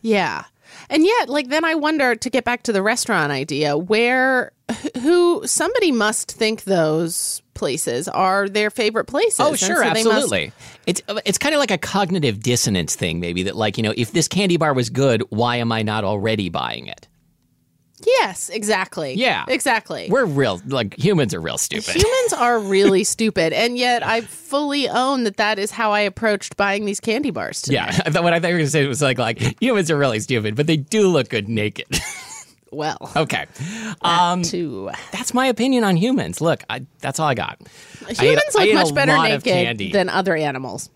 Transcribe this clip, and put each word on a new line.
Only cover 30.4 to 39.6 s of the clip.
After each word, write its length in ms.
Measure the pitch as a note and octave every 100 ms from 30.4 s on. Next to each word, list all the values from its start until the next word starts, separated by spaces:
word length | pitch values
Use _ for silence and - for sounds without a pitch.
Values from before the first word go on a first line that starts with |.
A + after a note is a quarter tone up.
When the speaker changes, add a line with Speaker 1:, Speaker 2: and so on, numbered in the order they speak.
| G#2+ G#2+
Speaker 2:
but 100 | D3+
they 100 | D#3+
do 320 | C#3 A3 G3
look 200 | E3 A#2+
good 180 | A2+ G#2
naked. 380 | A2+ G#2+ - -
<laughs> 80 | C#3+ - - - - - _ _
Speaker 1:
Well, 380 | C#3+ D3+ - C3+ C#3+
Speaker 2:
Okay. 300 | D3+ G#2+ C#2
Speaker 1:
that 420 | - D#3 A3 A3 -
Speaker 2:
Um, 400 | F3 E3+ F3 F3+
Speaker 1:
too. 480 | E3 F3 D#3+ G2+ F#2+ - -
Speaker 2:
that's 200 | F#3+ B3
my 140 | B3 C4
opinion 380 | A3+ B3+ B3+
on 120 | G#3 E3+
humans. 440 | A3+ B3+ F2 F2
Look, 240 | E3 C#3+ -
I, 160 | A#2+ C3 _
that's 220 | C3 C3+
all 80 | D#3
I 60 |
got. 240 | A#2 E2+ - - - - - -
I 40 |
ate, 100 | -
Speaker 1:
Humans 220 | A#4 C#5+ D5+ G#4+
Speaker 2:
I 20 |
Speaker 1:
look 100 | G4
Speaker 2:
ate 60 |
Speaker 1:
much 160 | A4 -
Speaker 2:
a 20 |
Speaker 1:
better 180 | D4 C#4
Speaker 2:
lot 180 | - -
of 160 | C#3+ -
Speaker 1:
naked 180 | F3+